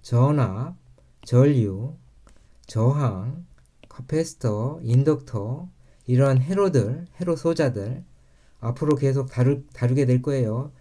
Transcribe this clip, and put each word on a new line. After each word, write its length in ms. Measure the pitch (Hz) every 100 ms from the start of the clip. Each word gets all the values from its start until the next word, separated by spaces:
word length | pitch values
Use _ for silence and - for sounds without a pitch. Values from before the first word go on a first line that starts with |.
전압, 720 | - 120 135 147 110 98 151 180 - - _ _
전류, 680 | - 123 143 135 104 95 127 165 - _ - - _ - -
저항, 800 | 110 117 143 131 95 113 165 - - _ _ -
카패시터, 920 | - 127 156 165 - 117 104 123 151
인덕터, 880 | 117 123 147 147 - 104 104 143 180 _ - _ -
이러한 360 | 127 135 131
회로들, 640 | 135 190 196 139 104 139 175 -
회로 160 | 180 160
소자들 680 | 170 165 143 104 101 131 - - _ _ _ _
앞으로 360 | 117 123 151 151
계속 340 | 135 135 131
다루-, 320 | 123 127 135 -
다루게 320 | - 123 131
될 160 | 127 127
거예요. 520 | 127 135 113 113 143 -